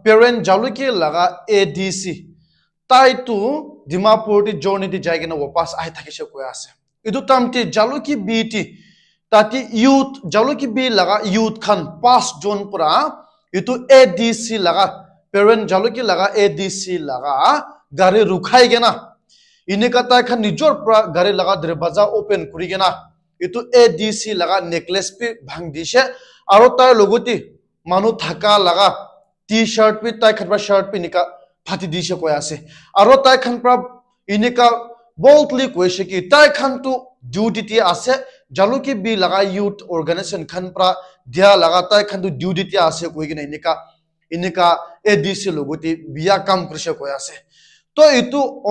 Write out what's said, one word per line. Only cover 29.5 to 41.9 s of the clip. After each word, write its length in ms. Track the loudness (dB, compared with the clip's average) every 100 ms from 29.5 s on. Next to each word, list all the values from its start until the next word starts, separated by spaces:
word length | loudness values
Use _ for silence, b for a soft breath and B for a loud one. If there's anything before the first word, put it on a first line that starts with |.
| -2 0 2 2 2
বি, 80 | -6 0
তাই 120 | 0 0
খান 100 | -2
পৰা 100 | -4 0
চাৰ্ট 180 | 0 0
বি 60 | -6
এনেকা 200 | -4 -4 -4 -8 _ _ -10
ফাটি 200 | -8 -6
দিছে 200 | -6 -6 -4
কৈ 100 | -4 -4
আছে। 160 | -6 -12 -16 b b 2
আৰু 120 | 6 6
তাই 120 | 6 4
খান 100 | 2 -2
পৰা 120 | 0 0 -2 -16 _ _ -6
এনেকা 380 | -2 0 4 4 2 -6 -20 _ 2
বল্ডলি 420 | 6 6 6 -2 -4 0
কৈছে 260 | -2 -2 -6
কি 80 | -6 2
তাই 140 | 4 4 4
খান 140 | -4 -4
তো 80 | -6 -6 -8 _ -10
ডিউটিতে 440 | -4 -2 -4 -2 0 2
আছে, 220 | 0 -2 -4 -6 B B -2
জালুকি 360 | 0 0 -4 -6
বি 80 | -4 -2
লাগা 180 | 0 0 -2 -2
ইউথ 200 | -6 -8 -8
অৰ্গেনাইজেশ্যন 480 | -6 -4 -6 -6 -10 -10
খান 120 | -12 -8
পৰা 140 | -2 0 -2 B B -10
দিয়া 180 | 4 6 6
লাগা 180 | 4 2 2